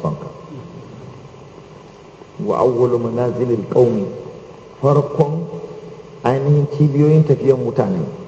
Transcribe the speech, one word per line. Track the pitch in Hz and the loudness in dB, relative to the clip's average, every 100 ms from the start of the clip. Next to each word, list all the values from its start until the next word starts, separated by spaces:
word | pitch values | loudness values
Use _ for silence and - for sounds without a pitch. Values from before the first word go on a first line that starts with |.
son | - - | -6 -6
ka. | - - - 139 - - - - - - - - - - - - - - - - - - | -10 -16 -16 -16 -16 -18 -18 -18 -18 -20 -20 -20 -20 -20 -20 -20 -20 -20 -20 -20 -18 -8
Wa | 202 123 | -2 2
awwalu | 127 120 123 120 | 2 2 2 0
manazilil | 117 117 123 110 123 113 95 | -2 -2 -2 -2 -2 -2 0
qaumi, | 120 120 110 92 - - - - - - - | 2 4 2 -4 -8 -14 -16 -18 -20 -20 -2
farkon | 135 143 - - 147 165 170 - - - - - - - - | 2 2 2 0 0 -2 -8 -10 -12 -14 -16 -18 -18 -6 -2
ainihin | 135 139 147 143 - | 0 4 2 2 2
cibiyoyin | 147 139 151 156 | 2 4 4 6
tafiyan | 156 131 131 131 | 4 4 4 2
mutane | 117 127 101 90 76 - | 0 0 0 0 -4 -8